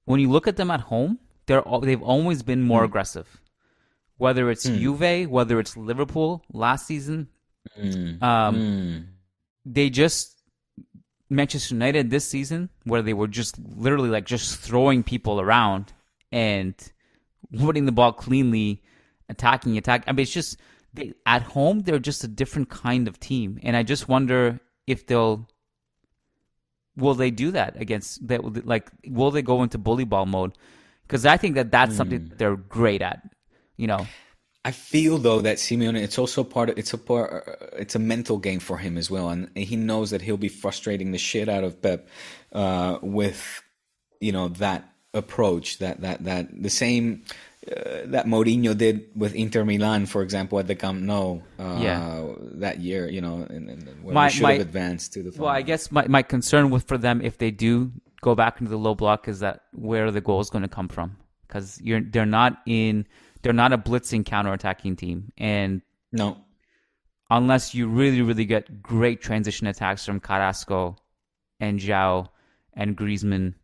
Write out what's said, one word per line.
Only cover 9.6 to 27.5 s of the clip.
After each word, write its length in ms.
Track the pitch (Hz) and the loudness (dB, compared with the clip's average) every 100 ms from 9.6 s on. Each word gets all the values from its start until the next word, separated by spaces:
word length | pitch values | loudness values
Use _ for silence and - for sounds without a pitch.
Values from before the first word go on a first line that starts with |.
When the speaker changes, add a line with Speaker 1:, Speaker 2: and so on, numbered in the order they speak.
Speaker 1:
they 260 | 135 123 143 | -6 0 0
just, 440 | 127 160 - - _ _ _ _ - - - _ _ _ | 4 2 2 -6 _ _ _ _ -20 -20 -20 _ _ _
Manchester 440 | 135 143 147 - | -2 0 -2 -4
United 360 | 120 123 147 123 | 0 2 2 2
this 140 | 139 | 0
season, 440 | - 139 135 165 180 - | -2 -6 -4 -6 -6 -10
where 180 | 117 117 | -2 0
they 120 | 110 | 0
were 140 | 104 107 | 0 -2
just 300 | 107 113 - | -2 -6 -8
literally, 500 | - - 117 143 123 | -16 -4 0 2 2
like, 160 | 110 95 | 0 0
just 320 | 120 - - | -4 -4 -8
throwing 440 | - 120 135 131 | -2 4 6 4
people 380 | 117 120 - 104 | 2 -2 -2 0
around 520 | 95 117 110 95 104 - _ _ _ | 4 6 6 0 -6 -16 _ _ _
and 420 | 123 110 101 95 - - _ _ _ _ _ - | -2 0 0 -4 -8 -18 _ _ _ _ _ -14
winning 360 | 113 147 151 139 | 0 0 2 2
the 60 | |
ball 200 | 117 120 | 6 4
cleanly, 720 | - - 131 127 113 104 101 _ _ _ _ _ | 4 0 2 4 2 0 -2 _ _ _ _ _
attacking, 480 | 107 120 127 123 110 | 0 2 4 2 -2
attack. 280 | 104 123 - | 2 0 2
I 60 | |
mean, 100 | 135 | 0
it's 100 | 131 | 0
just, 240 | - 160 - _ _ _ | -2 -6 -10 _ _ _
they, 180 | - 143 - - | -14 -12 -4 2
at 160 | 120 | 2
home, 380 | 117 139 147 214 | 2 0 2 2
they're 160 | 185 151 | 0 0
just 240 | 127 143 | 0 -6
a 40 | 117 | -8
different 400 | 107 135 151 135 | -4 -4 -2 -4
kind 380 | - 120 123 117 | -4 0 0 0
of 100 | - | -4
team. 400 | - 131 104 110 | -6 -4 -4 -4
And 140 | - 117 | 0 0
I 60 | |
just 260 | 113 143 - | 0 -2 2
wonder 520 | 131 131 127 123 120 _ _ - | 2 4 4 2 0 _ _ -4
if 200 | 127 - | -4 0
they'll, 420 | 120 113 110 117 _ _ _ _ _ _ _ _ _ _ _ _ _ _ - | 2 2 0 -6 _ _ _ _ _ _ _ _ _ _ _ _ _ _ -2
will 180 | 131 | 2
they 160 | 127 131 | 2 0
do 200 | 113 143 | 0 -2